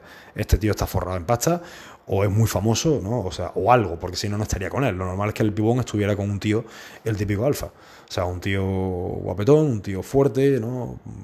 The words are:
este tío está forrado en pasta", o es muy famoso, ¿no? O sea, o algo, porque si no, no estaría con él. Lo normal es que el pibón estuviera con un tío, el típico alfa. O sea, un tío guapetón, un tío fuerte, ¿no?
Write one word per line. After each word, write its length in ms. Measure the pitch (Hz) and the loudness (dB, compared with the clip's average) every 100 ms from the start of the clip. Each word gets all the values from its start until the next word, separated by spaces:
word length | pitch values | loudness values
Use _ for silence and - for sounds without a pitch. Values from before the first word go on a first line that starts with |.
| - - - | -12 -20 -12
este 240 | - 104 - | -8 2 2
tío 140 | 107 | 4
está 140 | 95 92 | 2 0
forrado 300 | 95 90 92 | -2 -2 -4
en 80 | |
pasta", 380 | 85 120 - 170 - - - - - | 0 2 2 0 -2 -16 -20 -16 -2
o 160 | 101 | 2
es 80 | 101 | 4
muy 160 | 104 110 | 4 2
famoso, 540 | 98 107 110 165 131 | 2 0 2 2 0
¿no? 180 | 95 120 | 0 -4
O 120 | 90 | -4
sea, 200 | - 85 | -6 -6
o 180 | - 98 | 0 6
algo, 260 | 123 95 85 | 6 4 -2
porque 180 | 87 85 | -6 -4
si 120 | 104 | -4
no, 80 | 104 | -2
no 60 | |
estaría 260 | 107 95 90 | -2 -4 -4
con 160 | 107 | -2
él. 100 | 135 | -2
Lo 120 | 92 92 | -2 -4
normal 220 | 92 104 | -2 -2
es 60 | |
que 80 | - | 0
el 120 | 110 | 0
pibón 240 | 104 107 127 | 2 2 2
estuviera 360 | 117 107 101 | 0 0 0
con 140 | 101 101 | 0 -2
un 100 | 101 | -2
tío, 280 | 107 107 123 - - - | 0 -2 -2 -14 -18 -10
el 140 | 113 104 | -4 -2
típico 300 | 101 101 131 | 0 0 0
alfa. 200 | 135 - | 0 -6
O 460 | - - - - | -12 -20 -20 -8
sea, 140 | - 90 | -4 -2
un 140 | 90 | -2
tío 220 | 101 98 | -2 0
guapetón, 1040 | 95 95 95 90 90 - 98 92 104 151 156 | 0 0 -2 -2 -4 -4 -4 0 4 6 4
un 140 | 110 | 0
tío 220 | 101 95 | -2 -6
fuerte, 580 | - 135 139 117 139 131 | 0 2 4 4 2 2
¿no? 400 | 113 127 123 123 - - | -2 -6 -8 -10 -12 -14